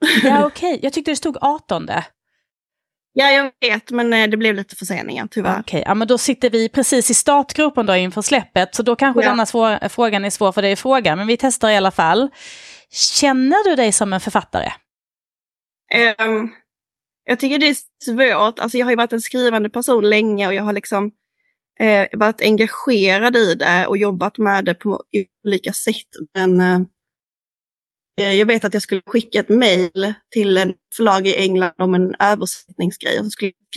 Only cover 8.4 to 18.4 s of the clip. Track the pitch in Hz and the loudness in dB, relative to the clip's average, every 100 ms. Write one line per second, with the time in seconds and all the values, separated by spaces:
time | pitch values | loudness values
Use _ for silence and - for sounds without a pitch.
8.4 | 196 - 185 - 233 240 277 240 226 240 | 0 0 0 0 -2 2 2 2 2 0
9.4 | 220 233 226 208 202 - 233 202 202 - | 0 0 0 0 -4 -2 0 0 -2 -2
10.4 | 196 185 196 196 262 262 190 156 208 233 | 0 2 0 0 0 0 0 -2 0 0
11.4 | 269 240 220 208 190 - 160 185 277 - | 0 0 2 2 2 2 2 2 0 -4
12.4 | - - - - _ - - - 285 262 | -20 -20 -20 -20 _ -4 -2 0 0 2
13.4 | 262 370 415 311 226 196 202 175 - 208 | 2 2 2 2 2 0 -2 -4 -2 -4
14.4 | - 90 - - _ _ _ _ _ _ | -2 -4 -6 -8 _ _ _ _ _ _
15.4 | _ _ _ _ - 240 233 208 220 220 | _ _ _ _ -4 0 0 0 -2 -2
16.4 | 226 - _ _ _ _ _ _ - 247 | -4 -10 _ _ _ _ _ _ -6 -2
17.4 | 269 285 302 285 - _ - 233 262 190 | 0 0 0 0 -6 _ -6 0 2 2